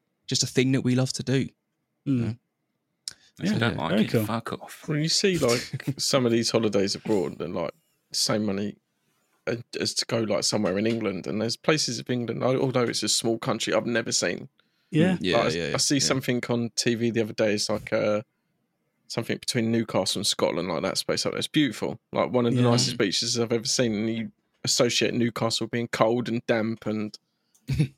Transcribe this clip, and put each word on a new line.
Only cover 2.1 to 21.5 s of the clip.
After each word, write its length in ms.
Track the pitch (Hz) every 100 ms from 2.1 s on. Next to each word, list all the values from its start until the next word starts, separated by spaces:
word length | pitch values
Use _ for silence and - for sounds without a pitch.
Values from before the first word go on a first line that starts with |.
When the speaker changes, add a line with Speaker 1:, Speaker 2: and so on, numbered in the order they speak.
| 131
Speaker 1:
know? 160 | 113 117 _ _ _ _ _ _ - - _ -
Speaker 3:
If 80 | 190
you 60 |
Speaker 2:
Yeah. 60 | 214
Speaker 3:
don't 180 | 117 -
like 120 | 76
Speaker 2:
Very 120 | 202
Speaker 3:
it, 60 | 196
Speaker 2:
cool. 160 | 120 107
Speaker 3:
fuck 260 | 117 -
off. 300 | - - - -
Speaker 4:
When 140 | 151
you 80 | 160
see, 300 | - 202 175
like, 560 | 127 120 - - -
Speaker 1:
<laughs> 20 | 131
Speaker 4:
some 280 | - 139 123
of 60 |
these 180 | 117 113
holidays 440 | 113 110 101 98
abroad, 460 | 95 - 104 73 -
and, 140 | 78
like, 180 | 92 78 - _ _ _
same 320 | - - 107
money 320 | 107 98 104 - _ _ _ _ _ _ -
a-, 160 | 117 - -
as 140 | -
to 100 | -
go, 140 | - 117
like, 260 | 107 85
somewhere 320 | - 107 98 95
in 80 | 110
England, 400 | 113 104 95 -
and 140 | 101
there's 160 | 113 117
places 420 | - 156 - 120
of 120 | 139
England, 320 | 123 117 131
al-, 180 | 123 131
although 220 | 135 123
it's 200 | 120 117
a 60 | 107
small 300 | - 117 113
country, 340 | - 113 -
I've 140 | 90 110
never 260 | 113 120
seen. 360 | - 87 - 135 _ _ _ _
Speaker 2:
Yeah. 220 | 156 180
Speaker 1:
Mm, 60 | 180
yeah, 140 | 92 87
Speaker 4:
Like, 80 | 107
I, 100 | 85
Speaker 1:
yeah, 140 | 76
Speaker 4:
I 20 | 135
see 160 | -
Speaker 1:
yeah. 60 | 143
Speaker 4:
something 400 | - 135 - 123 -
on 200 | 120 117 -
T 180 | 123 117
V 140 | 120
the 120 | 113
other 100 | 107
day. 220 | 113 110
It's 160 | 104 -
like, 220 | 107 -
uh, 260 | 110 107 104 - _ _ _ _ _ _ _ -
something 300 | - 117 -
between 340 | - 123 113
Newcastle 460 | 117 107 101 95 -
and 80 | 101
Scotland, 420 | - 85 78 90
like, 140 | 80
that 160 | 85 -
space 260 | - 117
up 80 | -
there. 60 | -
It's 100 |
beautiful. 500 | -